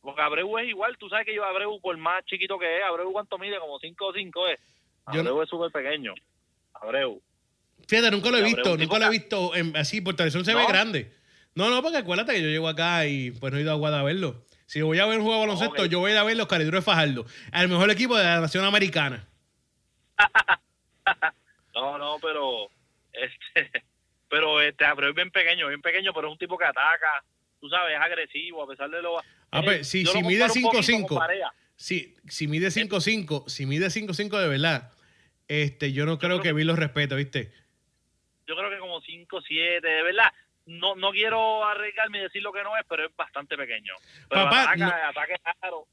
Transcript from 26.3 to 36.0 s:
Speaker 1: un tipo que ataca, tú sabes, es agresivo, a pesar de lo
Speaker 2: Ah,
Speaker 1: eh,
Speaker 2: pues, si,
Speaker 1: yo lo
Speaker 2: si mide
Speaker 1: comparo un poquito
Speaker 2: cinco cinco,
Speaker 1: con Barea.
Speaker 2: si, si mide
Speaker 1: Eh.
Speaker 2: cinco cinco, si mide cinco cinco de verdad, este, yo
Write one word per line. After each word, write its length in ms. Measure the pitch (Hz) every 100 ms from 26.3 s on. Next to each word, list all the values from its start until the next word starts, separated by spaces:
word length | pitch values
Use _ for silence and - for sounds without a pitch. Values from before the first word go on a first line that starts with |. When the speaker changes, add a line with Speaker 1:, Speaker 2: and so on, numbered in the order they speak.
Speaker 1:
un 40 | 156
tipo 200 | 175 180
que 80 | 165
ataca, 580 | 127 147 165 156 143 _ _ _ _
tú 100 | -
sabes, 260 | 175 175 151
es 60 |
agresivo, 600 | 165 170 151 160 170 165
a 40 | 139
pesar 220 | 135 143
de 120 | 170
lo 180 | 170 170 - _ _
Speaker 2:
Ah, 100 | 147
Speaker 1:
eh, 20 |
Speaker 2:
pues, 240 | 185 208 139
si, 140 | 190
Speaker 1:
yo 100 | 175
lo 60 | 196
Speaker 2:
si 60 | 175
mide 140 | 196
Speaker 1:
comparo 120 | 226 240
un 40 |
poquito 200 | 226 233
Speaker 2:
cinco 140 | 202 226
cinco, 80 | 170
Speaker 1:
con 100 | 147
Barea. 320 | 160 190 156 _ _ _
Speaker 2:
si, 400 | - 185 - _ -
si 200 | - 151
mide 200 | 156 190
Speaker 1:
Eh. 40 |
Speaker 2:
cinco 280 | 214 214 190
cinco, 440 | 165 220 160 147 -
si 180 | - 135
mide 240 | 147 190
cinco 240 | 220 214
cinco 240 | 165 208 202
de 80 | 175
verdad, 420 | 135 165 139 120 _ _ _ _ _ _
este, 440 | 147 147 135 139
yo 120 | 135